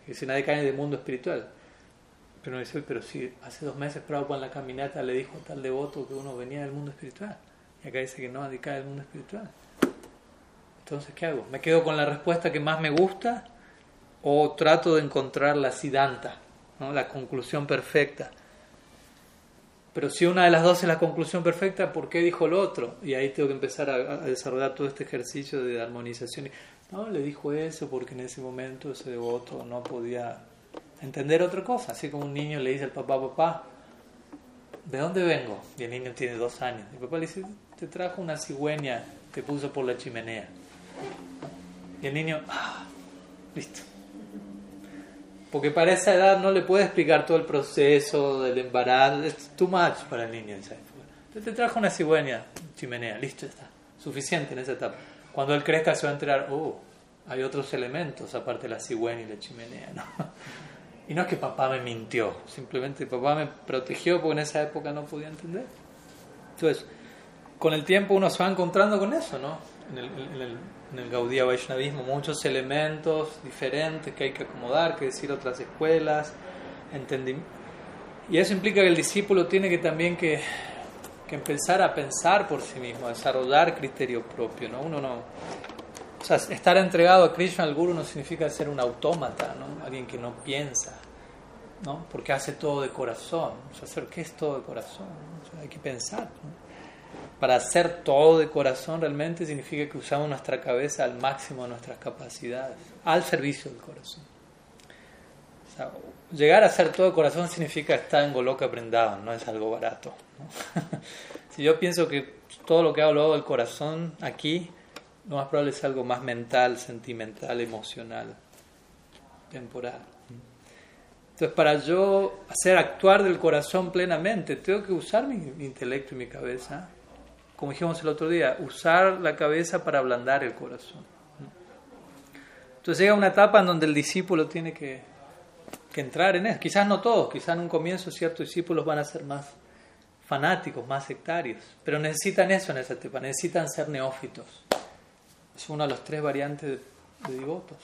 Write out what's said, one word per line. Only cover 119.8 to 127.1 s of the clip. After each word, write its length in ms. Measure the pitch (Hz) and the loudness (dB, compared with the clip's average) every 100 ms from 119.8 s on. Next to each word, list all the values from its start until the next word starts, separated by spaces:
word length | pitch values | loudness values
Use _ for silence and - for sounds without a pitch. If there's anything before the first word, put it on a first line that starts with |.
| 120 - - - - 120 - _ - - - - - - _ | -10 -10 -16 -20 -20 -20 -20 _ -20 -20 -20 -20 -20 -20 _
Entonces, 240 | - 160 - | -2 -2 4
para 200 | 156 147 | 6 6
yo 680 | 139 180 196 196 196 - - | 2 2 4 4 2 -4 -10
hacer 280 | - 180 185 | 0 6 8
actuar 460 | - - 190 202 | 6 4 8 8
del 160 | 196 175 | 8 4
corazón 520 | 165 151 147 185 180 | 4 4 2 0 0
plenamente, 640 | 180 180 160 185 220 151 139 | 0 0 0 0 -2 -2 -4
tengo 260 | - 208 | 0 0
que 80 | 202 | 0
usar 340 | 175 - 214 277 | -2 2 0 2
mi, 120 | 233 | -4
mi 280 | 151 151 139 | -8 -10 -12
intelecto 480 | 127 127 135 135 | -8 -4 -4 -6
y 40 | 131 | -10
mi 100 | 123 | -10
cabeza. 640 | 135 127 127 - 147 185 - - | -8 -8 -8 -8 -12 -14 -20 -20